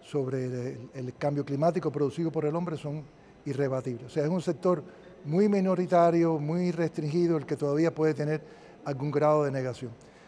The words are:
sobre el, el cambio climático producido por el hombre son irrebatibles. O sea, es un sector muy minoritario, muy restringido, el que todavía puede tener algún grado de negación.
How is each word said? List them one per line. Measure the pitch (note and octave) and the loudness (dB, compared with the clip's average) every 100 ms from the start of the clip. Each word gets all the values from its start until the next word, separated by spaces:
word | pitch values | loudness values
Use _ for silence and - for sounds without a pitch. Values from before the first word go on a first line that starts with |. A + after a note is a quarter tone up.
sobre | - D3 C3 C3 B2+ | -6 -4 -2 -4 -4
el, | B2 B2 C3 B2+ | -6 -8 -10 -14
el | C3 B2+ - | -12 -12 -4
cambio | D3 C#3+ C#3 | -2 -2 -2
climático | C#3 E3+ F3 D#3 | 0 2 2 -2
producido | D3 C#3 E3 E3 | 0 -2 0 -2
por | D#3+ D3+ | -2 -2
el | E3+ | -2
hombre | F3 D#3 | -4 -6
son | D3 D3+ D3+ - - - C#3+ | -8 -10 -12 -20 -20 -12 -6
irrebatibles. | C3+ C#3 C3 B2+ A#2 B2 | -2 0 -2 -4 -8 -6
O | |
sea, | D#3 | -2
es | D3 | 0
un | F3+ | 0
sector | F3+ D3 F#3 E3 - - - - C#3+ | -2 0 0 0 -4 -18 -20 -12 -2
muy | E3+ G#3 | 2 4
minoritario, | G3+ F#3 F3+ F3 F3 E3+ E3+ E3 D#3 | 4 2 0 4 6 6 6 4 2
muy | D3 F3 F3+ | -2 0 0
restringido, | E3 D#3+ D#3+ D3+ E3+ E3+ D#3+ | 0 -2 -2 0 2 2 2
el | C3+ | -2
que | C#3+ | -2
todavía | C#3+ D3 E3 | 0 2 2
puede | D3+ D#3 | 2 0
tener | C#3+ D3 D#3 - - - - D3 | 2 -2 -2 -6 -20 -20 -12 -8
algún | C3+ D3 | -4 -2
grado | C#3+ D3+ D3+ | 2 4 4
de | C#3+ | 2
negación. | C3+ B2+ A2+ B2 A2+ - - | -2 -4 -6 -12 -14 -20 -20